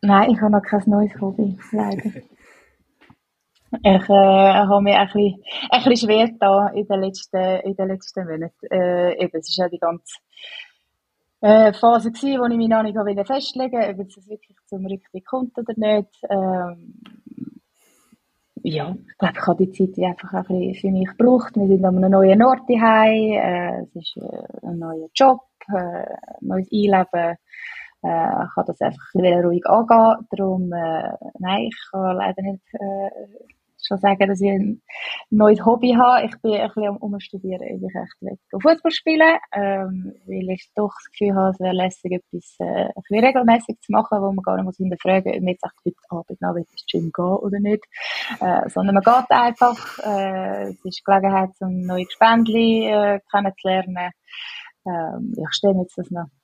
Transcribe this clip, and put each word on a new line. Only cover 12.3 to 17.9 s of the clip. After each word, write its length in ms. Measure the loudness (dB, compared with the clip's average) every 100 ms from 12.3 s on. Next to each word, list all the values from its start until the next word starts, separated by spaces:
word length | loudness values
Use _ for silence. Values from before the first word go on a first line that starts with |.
| -2
wo 60 | -2
ich 100 | -2
mich 120 | 2
noch 140 | 2
nicht 140 | 0 -4
wieder 280 | -4 -4
festlegen 460 | -4 -4 -6 -6 -6
konnte, 200 | -2 -4
ob 80 | -4
jetzt 180 | -12 _
das 120 | _
wirklich 280 | -20 _ _ _
zum 200 | -12 -10
Rücktritt 380 | -10 _ -18
kommt 320 | -8 -8 -6 -8
oder 160 | -10 -4
nicht. 340 | 0 0 -2 _ -6
Ähm, 720 | -4 -2 -4 -6 -12 -20 -20 -20 _ -20 -18 -18 -18 _ _ _